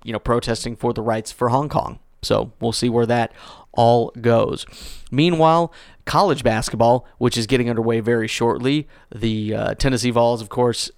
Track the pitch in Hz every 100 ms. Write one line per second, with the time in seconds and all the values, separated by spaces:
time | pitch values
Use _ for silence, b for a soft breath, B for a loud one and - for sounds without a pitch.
0 | 110 110 - 120 120 113 127 110 120 117
1 | 110 113 - - 123 127 147 - - 123
2 | - _ - 107 117 - 120 107 123 117
3 | 117 120 117 B B B B - 117 120
4 | 117 120 113 117 - - - B B B
5 | B 127 170 165 160 165 170 B B B
6 | - 175 196 139 117 110 - 113 117 123
7 | b b 123 120 110 127 120 113 113 113
8 | 110 117 110 - 117 92 127 151 143 b
9 | b 104 113 110 107 107 107 - 139 123
10 | 123 117 117 120 104 123 123 113 -